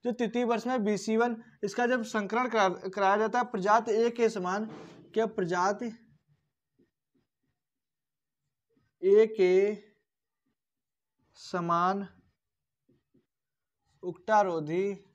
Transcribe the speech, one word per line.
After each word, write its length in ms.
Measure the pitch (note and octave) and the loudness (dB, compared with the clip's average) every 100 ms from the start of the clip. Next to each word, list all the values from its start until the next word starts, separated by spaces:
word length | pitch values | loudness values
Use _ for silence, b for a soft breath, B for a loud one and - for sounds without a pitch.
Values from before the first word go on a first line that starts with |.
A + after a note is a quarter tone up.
| A#3+ | -4
जो 60 | |
तृतीय 320 | A3+ A3+ A#3+ | -4 -2 -2
वर्ष 240 | A#3+ A#3 A#3 | 0 -2 0
में 160 | B3+ | -2
बीसी 340 | G#3 G#3 G#3+ A3 | 0 -2 0 0
वन, 260 | A#3+ A3+ B B | 0 -2 B B
इसका 240 | G3+ - A#3+ | -8 -2 0
जब 160 | B3+ | 0
संकरण 460 | A3 A3 G3+ A3+ B3+ | -2 -6 -2 -2 0
करा-, 440 | A3 F#3+ F3+ F#3+ | 2 2 0 -8
कराया 240 | G3 F#3+ G#3 | 0 2 2
जाता 220 | A3 A#3+ | 2 0
है 60 | A#3 | -2
प्रजाति 460 | G#3 F#3+ A3 A#3 | -2 2 2 2
ए 180 | A3 A#3 | 0 0
के 200 | A#3 A3+ | 2 0
समान, 420 | A3 F3+ G3 A3 B B B - | 0 -4 -4 -6 B B B -8
क्या 120 | G#3+ A3+ | -4 -2
प्रजाति 880 | A3 F3 F3+ F#3 G#3 A#3+ A3 _ _ _ _ _ _ _ _ _ _ _ _ _ _ _ _ _ _ _ _ _ _ _ _ _ _ _ _ _ _ | -2 -2 0 0 0 -8 -10 _ _ _ _ _ _ _ _ _ _ _ _ _ _ _ _ _ _ _ _ _ _ _ _ _ _ _ _ _ _
ए 240 | F3+ G3+ A3 | 4 6 4
के 500 | A3 F#3 F#3 G3+ G#3 - _ _ _ _ _ _ _ _ _ _ _ _ _ _ | 4 4 4 2 -2 -12 _ _ _ _ _ _ _ _ _ _ _ _ _ _
समान 760 | _ - C#3+ E3+ E3+ F3+ G3+ F#3+ _ _ _ _ _ _ _ _ _ _ _ _ _ _ _ _ _ _ _ | _ -8 -6 -2 0 0 -2 -6 _ _ _ _ _ _ _ _ _ _ _ _ _ _ _ _ _ _ _
उक्टारोधी 1040 | F3+ E3 - G#3+ G3 E3+ D3+ E3+ G3+ F#3+ _ | -12 -10 2 4 4 0 -2 -2 -2 -6 _